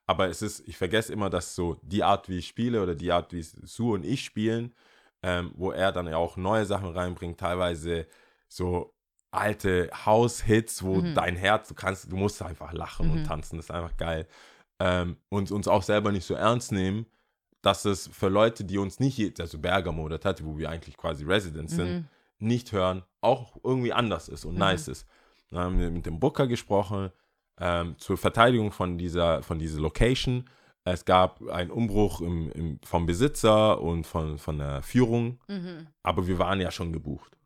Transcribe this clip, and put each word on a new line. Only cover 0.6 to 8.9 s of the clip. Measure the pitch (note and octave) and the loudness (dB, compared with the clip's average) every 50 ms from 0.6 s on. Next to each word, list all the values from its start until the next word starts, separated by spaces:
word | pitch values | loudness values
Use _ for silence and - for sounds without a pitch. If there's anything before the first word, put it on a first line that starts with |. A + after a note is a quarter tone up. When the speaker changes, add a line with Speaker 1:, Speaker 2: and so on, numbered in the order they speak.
| - - | -14 -16
Speaker 1:
ich | E2 - | -8 -4
vergesse | F#2+ F2+ G#2 A2 A2 - | -2 0 2 0 0 0
immer, | D#2+ G#2 G2+ F#2+ | -2 -4 -2 -2
dass | E2 F2 - - - | -2 -2 -4 -4 -4
so | - F2 E2+ D#2+ - | -4 -2 -2 -4 -6
die | - C#2+ F#2 G2+ D#2+ | -6 -4 -2 2 4
Art, | F#2 G2+ G2 - - | 4 4 2 0 -4
wie | F#2 F2+ | -6 -6
ich | D#2+ - | -6 -6
spiele | - - A#2 B2 A#2+ A2 F#2+ | -6 -4 -2 0 0 0 0
oder | F2 E2+ | 0 -2
die | D2 E2+ F2 | -2 0 0
Art, | F2 F2 E2+ - F2 | 2 2 0 -2 -6
wie | E2+ | -10
Su | D#2+ - - - - - - - A2+ A#2+ G#2+ | -10 -12 -14 -20 -20 -14 -8 -4 -2 0 0
und | F#2+ E2+ | 0 -2
ich | F2+ B2+ C#3 - | -2 -4 -4 -4
spielen, | - - G#2+ G#2+ A2 A2+ A#2 A#2 A#2+ - _ _ _ _ _ _ _ _ _ - | -6 -4 -2 0 0 0 0 -2 -6 -10 _ _ _ _ _ _ _ _ _ -4
ähm, | F#2 F2+ F2 F2 - - | -2 -2 -2 -2 -4 -6
wo | - F2+ F#2 | -6 -4 -4
er | - D2+ F#2 G2 | 0 0 0 0
dann | E2 F2+ F2+ | 0 0 -4
ja | E2+ D#2 D#2+ | -2 -2 0
auch | E2+ E2+ - F#2 | -2 -2 -2 -4
neue | F#2 F#2+ A2 A2 G#2+ | -2 0 2 2 2
Sachen | F#2+ G2+ G2 G2 F2+ | 0 -2 -4 -4 -4
reinbringt, | D#2+ F2+ F2+ F2+ F2 - F#2 E2+ D#2+ - | -4 -4 -4 -4 -4 -6 -8 -10 -8 -4
teilweise | F#2+ E2+ F2+ F2+ F2+ F2 F2 D#2 D2+ E2+ E2+ E2 D#2+ - _ - _ _ _ _ _ _ | -4 -2 0 0 0 0 -2 -2 -4 -4 -4 -4 -4 -6 _ -20 _ _ _ _ _ _
so | - - F2+ F2+ F2+ F2 - - | -8 -4 -2 -2 -2 -2 -4 -6